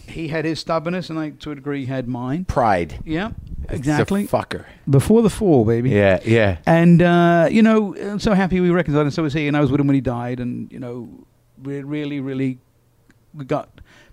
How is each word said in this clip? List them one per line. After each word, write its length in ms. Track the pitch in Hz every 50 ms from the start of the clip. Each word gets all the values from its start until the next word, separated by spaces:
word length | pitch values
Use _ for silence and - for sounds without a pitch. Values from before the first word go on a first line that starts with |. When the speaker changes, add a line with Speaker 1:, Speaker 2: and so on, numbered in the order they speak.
| -
Speaker 1:
He 220 | - - 160 165 143
had 160 | 160 160 151
his 160 | 160 156 -
stubbornness, 480 | - - 165 165 151 170 180 185 165 -
and 100 | 160 160
I, 120 | 156 151
to 200 | 139 131 - 151
a 40 | 147
degree, 320 | 139 131 147 143 139 131
had 200 | 123 135 131 123 117
mine. 360 | 127 120 123 127 139 175 185
Speaker 2:
Pride. 520 | - - - 120 110 98 90 85 80 - - -
Speaker 1:
Yeah, 240 | 165 156 165 202 233 - - - - - - -
Speaker 2:
It's 80 | - 208
a 40 |
Speaker 1:
exactly. 500 | 170 123 147 151 139 110 - 196 202 202
Speaker 2:
fucker. 380 | - - 110 98 - - 82 - - - - - -
Speaker 1:
Before 340 | 135 139 - - 214 233 226
the 80 | 185
fall, 340 | - - 220 185 156 123 107
baby. 240 | 110 117 117 120 131
Speaker 2:
Yeah, 320 | 104 101 101 98 95 - -
yeah. 320 | 110 113 117 107 101 87 - -
Speaker 1:
And, 340 | - 165 165 170 175 175 165
uh, 480 | 175 170 175 175 175 170 170 170 165 -
you 120 | - 220 214
know, 340 | 226 220 220 214 190 - -
I'm 220 | - 202 208 190
so 140 | - 226 202
happy 260 | 185 196 151 185 180
we 80 | 180 175
reconciled, 380 | 170 180 160 156 143 147 151
and 80 | 143 -
so 80 | 175 160
was 100 | 147 131
he. 160 | 160 147 143
And 80 | 143
I 40 | 147
was 100 | 147 127
with 100 | 139 143
him 60 | 143
when 80 | 143 139
he 80 | 139 120
died. 380 | 127 120 120 120 123 127 127
And, 300 | 123 123 123 117 110 -
you 80 | - 117
know, 300 | 127 120 123 127 113 - - - - _ _ _ _ _ _ 131 131
we 180 | 139 143 139 135
really, 380 | 143 151 151 147 143 143 143
really, 380 | 131 135 135 131 135 131 131 127 _ _ _ _ _ _ _ _ _ _ _ _ _ _ -
we 140 | 151 135
got 340 | 127 151 - - - _ - - _ _ - _ _